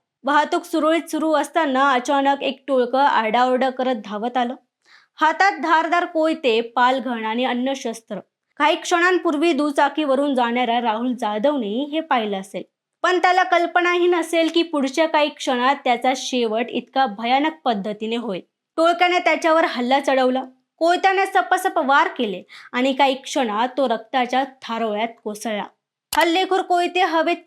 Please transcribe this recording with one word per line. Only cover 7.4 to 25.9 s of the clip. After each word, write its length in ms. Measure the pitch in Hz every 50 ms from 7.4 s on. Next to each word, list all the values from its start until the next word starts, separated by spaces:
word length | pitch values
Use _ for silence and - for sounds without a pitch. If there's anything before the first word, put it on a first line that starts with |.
| 254
अन्नशस्त्र. 760 | 247 247 240 254 269 277 262 - 233 220 226 _ _ 214 185 - _ _ _ _ _ _
काही 200 | - 294 302 349
क्षणांपूर्वी 760 | 339 - - 359 339 339 370 370 339 339 339 294 294 320 339
दुचाकीवरून 840 | 320 262 294 302 285 311 285 285 285 311 311 277 262 254 285 294 269
जाणाऱ्या 460 | 254 240 233 233 247 254 226 233 247
राहुल 340 | 233 233 214 220 240 262 247
जाधवनेही 720 | 233 233 208 208 214 208 285 302 277 220 196 208 247 285
हे 160 | 294 294 320
पाहिलं 400 | 320 320 277 247 214 214 202 190
असेल, 220 | 190 - - 180 - _ _ _ _ _ _ _
पण 160 | - 339 359 349
त्याला 240 | 349 359 359 370
कल्पनाही 640 | 359 370 359 339 349 339 349 359 349 349 359 359 349
नसेल 420 | 359 359 339 320 330 349 330 330 320 330
की 80 | 339
पुढच्या 460 | 330 339 320 285 262 269 269 330 320 320
काही 200 | 320 302 294 302
क्षणात 480 | 294 - - 294 262 247 247 262 285 277 -
त्याचा 280 | 262 240 233 254 254 269
शेवट 540 | 262 - - 262 247 233 220 214 226 240 233
इतका 360 | - 254 240 _ _ 262 269
भयानक 540 | 262 202 208 226 233 254 269 294 311 320 - _
पद्धतीने 520 | 254 226 202 190 214 208 208 220 220 233
होईल. 260 | 240 233 240 190 170 - _ _ _ _ _ _
टोळक्याने 420 | - 320 339 349 339 359 349 359 359
त्याच्यावर 460 | 349 339 311 302 330 330 311 330 330
हल्ला 360 | 320 - 247 247 240 262 285
चढवला, 440 | 285 294 269 262 254 254 254 262 262 - _ _ _ _ _ _
कोयत्याने 480 | 320 339 359 349 359 381 381 381 381
सपसप 520 | 381 381 370 349 359 370 370 370 381 381 359
वार 300 | 294 254 277 285 330 370 349 -
केले 240 | 247 214 185 185 - _ - - - -
आणि 200 | - 247 254 277
काही 220 | 262 262 285 269 269
क्षणात 540 | 262 - - - 302 254 220 202 214 240 254 254
तो 120 | - 269 240
रक्ताच्या 560 | 226 220 - _ - 262 247 240 247 254 277 269 262 _
थारोळ्यात 460 | - - 226 226 233 220 208 208 226 233 233 _ _
कोसळला. 400 | 220 208 208 - 233 214 202 - - _ _ _ _